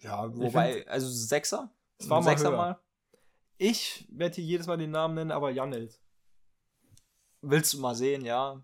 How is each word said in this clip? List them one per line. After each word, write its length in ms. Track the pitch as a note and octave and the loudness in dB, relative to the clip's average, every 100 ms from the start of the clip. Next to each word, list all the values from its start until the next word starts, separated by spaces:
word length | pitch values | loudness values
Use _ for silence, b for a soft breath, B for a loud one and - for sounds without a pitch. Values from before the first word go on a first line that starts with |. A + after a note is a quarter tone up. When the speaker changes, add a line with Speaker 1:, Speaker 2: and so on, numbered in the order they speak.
Speaker 1:
Ja, 240 | A2 G#2 A2+ | -8 -6 -6
Speaker 2:
Ich 60 | |
Speaker 1:
wobei, 380 | A#2 B2 B2 A#2+ A#2 | -2 0 4 2 0
Speaker 2:
find, 120 | - | -4
Speaker 1:
also 200 | C3 C3 | -4 -2
Sechser? 600 | B2 A2+ D3 - G3+ C4 _ _ - | -4 0 0 0 -4 -6 _ _ -14
Speaker 2:
es 100 | - | 0
war 120 | D#3 | 4
Speaker 1:
Ein 40 | |
Speaker 2:
mal 60 | E3+ | 4
Speaker 1:
Sechser 180 | D3 D3 | 4 4
Speaker 2:
höher. 80 | C3 | 2
Speaker 1:
mal? 240 | F3 F#3 _ _ _ _ _ _ _ - | 0 -4 _ _ _ _ _ _ _ 0
Speaker 2:
Ich 500 | G3 A#3 - - - | 2 2 -2 -8 -12
werd 240 | - E3+ | -4 -2
hier 100 | E3+ | -2
jedes 220 | D#3+ F3 E3+ | -2 -2 0
Mal 120 | E3+ | -2
den 120 | D#3 | -2
Namen 220 | D#3 D#3+ | 0 0
nennen, 160 | D#3+ D#3+ | 0 -2
aber 200 | D3+ C#3+ | 0 0
Janelt. 500 | B2+ C3+ B2 A2+ - _ _ _ - _ _ _ _ _ - _ _ _ _ | 0 -2 -4 -8 -12 _ _ _ -20 _ _ _ _ _ -20 _ _ _ _
Speaker 1:
Willst 320 | C#3+ D3+ D#3 | 2 4 4
du 40 | C#3+ | 0
mal 140 | B2+ | -2
sehen, 300 | A#2 C3 C#3 | 0 0 0
ja. 380 | B2 A#2+ C3+ C3+ | 0 0 -2 -6